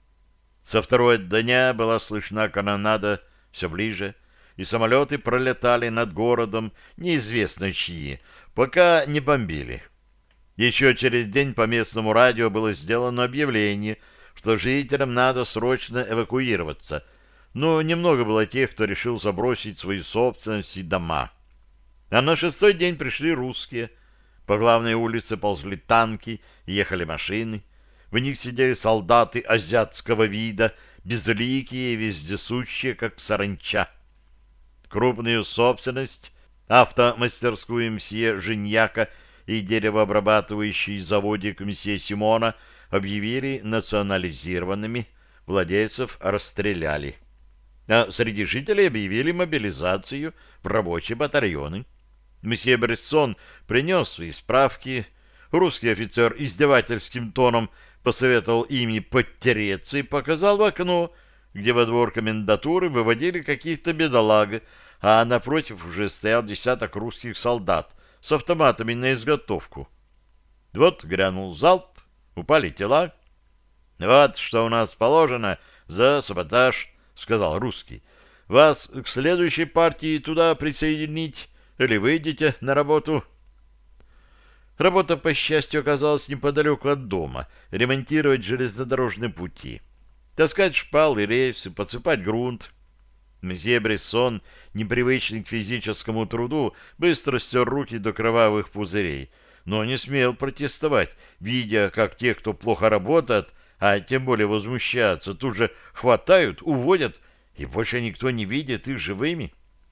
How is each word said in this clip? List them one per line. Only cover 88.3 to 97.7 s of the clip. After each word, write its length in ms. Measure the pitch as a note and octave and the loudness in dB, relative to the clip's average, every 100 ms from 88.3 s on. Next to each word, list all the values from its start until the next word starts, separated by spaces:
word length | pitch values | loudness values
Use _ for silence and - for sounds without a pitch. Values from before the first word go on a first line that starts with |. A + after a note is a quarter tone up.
| C3 | 2
железнодорожные 840 | G2 B2 B2 G#2 B2 C3 A#2+ G2 A#2 | 0 -4 -4 -6 -4 -2 -2 -4 -8
пути. 540 | D#2+ F2+ - C2 A1 - _ - _ _ - | -8 -12 -12 -16 -16 -18 _ -20 _ _ 0
Таскать 400 | D#3 - F#3 - | 2 2 0 0
шпалы, 520 | - D3 D#3 A2 G#2 | 0 2 4 2 0
рельсы, 420 | B2 C3 - F#2+ | 2 0 -2 -8
подсыпать 540 | E2+ G2+ A#2 F3+ B2+ | -8 -8 -4 -2 -2
грунт. 480 | F#2 A2+ B2 A#2 - _ _ _ _ _ _ _ | 0 -2 -2 -6 -14 _ _ _ _ _ _ _
Мсье 360 | F2+ F2+ G#2 A#2+ | -10 -4 0 2
Брессон, 640 | A2 G2+ - A2+ B2 G#2+ - - - | 2 -2 -2 0 0 -2 -10 -20 -12
непривычный 680 | G2+ G#2+ A#2+ B2 C3 - A2 | -6 -2 0 0 0 -2 -8
к 40 | - | -6
физическому 800 | A2+ G2+ A#2+ G#2+ G2+ - A2 G#2+ | -6 -4 -6 -6 -6 -4 -4 -4
труду, 500 | A#2 A#2+ D3+ A2+ - - - | -4 -4 -2 -4 -6 -18 -2
быстро 400 | F3 D#3+ C#3+ B2 | 0 0 0 -2
стер 320 | - B2 | 0 0
руки 300 | B2 | 2